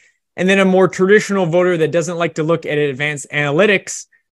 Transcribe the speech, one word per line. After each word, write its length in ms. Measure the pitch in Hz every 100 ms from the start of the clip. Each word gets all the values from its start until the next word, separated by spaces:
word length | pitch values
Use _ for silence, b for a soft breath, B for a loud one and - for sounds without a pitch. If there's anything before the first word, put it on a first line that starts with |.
| b b _ -
And 120 | 185
then 100 | 196
a 60 | 190
more 220 | 185 185
traditional 580 | - 185 214 - 196 170
voter 320 | 175 180 170
that 140 | 151
doesn't 260 | 170 160 170
like 180 | 170 165
to 80 |
look 220 | 156 165 165
at 120 | 147
advanced 500 | 147 127 147 143 -
analytics, 720 | 147 147 151 208 185 - - - _ _